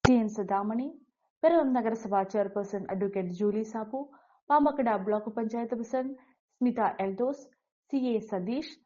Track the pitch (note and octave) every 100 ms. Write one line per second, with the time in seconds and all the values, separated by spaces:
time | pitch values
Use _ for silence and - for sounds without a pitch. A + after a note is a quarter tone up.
0 | - B3 G#3+ G#3+ F#3+ G3 G#3 A3+ C#4 -
1 | _ _ _ _ D#4+ E4+ C#4 B3+ A3+ A3+
2 | F#3+ G3 F#3+ G#3+ G3 G3+ G3 G3+ - F#3+
3 | G3 G3+ F3+ F3 G#3 G#3+ A3 A3+ G#3+ C4
4 | C#4+ - _ _ - D4 D4 C#4 A#3 G#3
5 | F#3+ G#3+ A3 G#3+ A3+ A#3 A#3 A#3 A3+ C4
6 | C4 C4+ _ _ _ _ B3 A#3+ G3+ -
7 | G3 G3 B3 C#4+ - _ _ _ _ C#4
8 | B3+ A3 G#3+ G3 F3+ B3+ E4 -